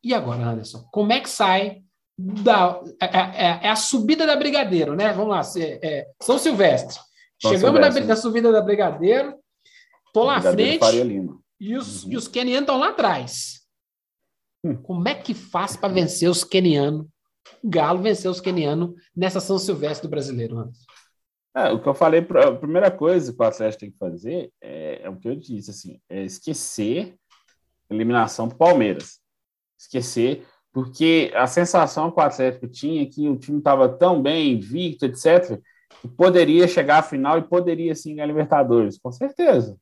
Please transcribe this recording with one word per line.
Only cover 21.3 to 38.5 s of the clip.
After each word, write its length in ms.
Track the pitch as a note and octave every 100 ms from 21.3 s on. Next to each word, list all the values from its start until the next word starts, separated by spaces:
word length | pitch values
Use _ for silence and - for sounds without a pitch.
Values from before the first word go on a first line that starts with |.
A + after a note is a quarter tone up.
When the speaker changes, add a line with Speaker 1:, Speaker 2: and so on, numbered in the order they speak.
| _ _
Speaker 2:
É, 160 | - -
o 100 | A#2
que 60 | -
eu 80 |
falei, 280 | C#3 E3 D#3+
pra, 260 | E3+ D3 C#3
a 80 | B2
primeira 340 | D3 E3+ G3
coisa 420 | F#3 D3+ F3+ C3+
que 80 | A#2+
o 40 |
Atlético 360 | A2+ - A2 G#2+
tem 100 | G#2
que 80 | _
fazer 520 | F#2 F2 G#2+ F3 C#3+ _
é, 420 | - D2+ D#2 C2+
é 80 | F#2
o 60 | F#2
que 120 | A2
eu 80 | C#3+
disse, 340 | - A2 G2
assim, 300 | G2+ F2+ - _
é 140 | F#2+
esquecer 920 | F#2+ F#2 - D3 - - G#2 D3 F#3+ _ _ _ _ _ _ _ _
a 40 |
eliminação 540 | G#2+ A2+ A#2+ A2+ - A#2
pro 80 | -
Palmeiras. 640 | E3 D#3+ G#2+ E2+ - - _ _ _ _ _ _
Esquecer, 680 | - C3 A#2+ - A#2+ D3 - _ _
porque 580 | C3 B2+ - D#3+ E3 C#3+
a 120 | A2 B2
sensação 640 | F3 F3 F#3 D3+ - E3
que 80 | E3
o 40 |
Atlético 440 | D3 - C3 B2 B2
tinha 360 | - D3 D#3+
é 40 | C3+
que 220 | - D3
o 80 | C3+
time 240 | - D3
tava 260 | D3 C3+ B2+
tão 360 | - F3 E3
bem, 300 | C3+ D#3+ D3
invicto, 520 | A#2 G2 C#3+ F3 -
et 120 | C3+ B2
cetera, 440 | D#3+ F3 C4+ A2 _ _ _ _
que 80 | A#2+
poderia 580 | - F3+ F3+ D#3 E3 F3
chegar 340 | F3 C#3+ D3+
à 20 |
final 340 | D#3 C#3 C3+ E3
e 60 |
poderia, 520 | E3 F3 F3 E3 E3
sim, 200 | D3+ D#3
ganhar 120 | D3+ D3
Libertadores, 720 | D3+ D3